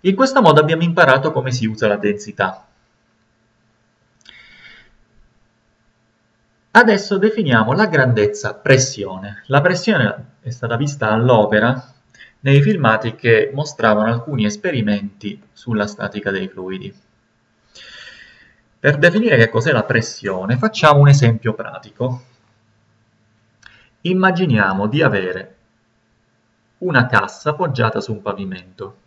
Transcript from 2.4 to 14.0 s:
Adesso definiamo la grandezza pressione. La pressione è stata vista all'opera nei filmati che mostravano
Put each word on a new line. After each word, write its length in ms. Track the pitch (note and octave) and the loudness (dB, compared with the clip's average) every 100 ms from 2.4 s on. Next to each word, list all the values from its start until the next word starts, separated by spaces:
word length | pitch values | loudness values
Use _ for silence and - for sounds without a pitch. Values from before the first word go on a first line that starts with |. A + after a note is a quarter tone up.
| F#2+ - _ _ _ _ _ _ _ _ _ _ _ _ _ _ _ _ - - - - - - _ _ _ _ _ _ _ _ _ _ _ _ _ _ _ _ _ _ _ | -4 -4 _ _ _ _ _ _ _ _ _ _ _ _ _ _ _ _ -20 -20 -20 -20 -20 -20 _ _ _ _ _ _ _ _ _ _ _ _ _ _ _ _ _ _ _
Adesso 480 | G#3+ A3+ G3+ - F#3+ | 2 4 2 0 0
definiamo 540 | G#3 A3 E3+ A#2+ A2 | 0 0 0 2 2
la 140 | D#3 G#3+ | 0 2
grandezza 680 | D#3+ B2+ A2+ G#2 - G2+ | 2 2 2 0 -2 -10
pressione. 880 | - - C3 - - G2 F#2 G2+ G2+ - | -8 2 2 2 -6 -10 -10 -14 -16 -2
La 120 | C#3 | 0
pressione 760 | D3 E3+ - F#3+ A2 - - _ | 0 -2 -2 0 0 -2 -16 _
è 100 | B2 | -14
stata 260 | A#2+ A#2 A#2 | -10 -6 -4
vista 340 | D3 - G#2+ | -4 -4 -2
all'opera 840 | G#2+ A#2+ A#2+ G#2 G#2+ A#2 C3 - _ _ _ - _ | 0 2 4 4 2 2 -2 -8 _ _ _ -20 _
nei 220 | C3+ C#3 | 2 4
filmati 520 | C#3+ G3 B2 A2 A2+ | 4 2 2 0 -2
che 360 | A2 A#2+ A2+ - | -4 2 2 2
mostravano 580 | C3+ D3+ - A2+ G#2+ | -4 -10 -2 0 2